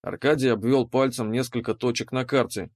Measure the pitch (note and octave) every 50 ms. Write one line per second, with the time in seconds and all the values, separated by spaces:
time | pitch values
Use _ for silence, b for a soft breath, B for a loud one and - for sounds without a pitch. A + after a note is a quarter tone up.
0 | - - F#2+ E2+ - C3+ D3+ D3 C3 C3 A#2 G#2+ G2 A#2 C3+ C3+ A#2+ A#2 - C3
1 | C3+ C3+ A#2+ - A#2 G#2+ A2 B2 C3 A#2+ - A#2+ A2+ - A2 - - B2 A#2 -
2 | - - - C3 B2+ A#2+ C#3+ C3+ A#2 A#2+ - G#2+ F2 - _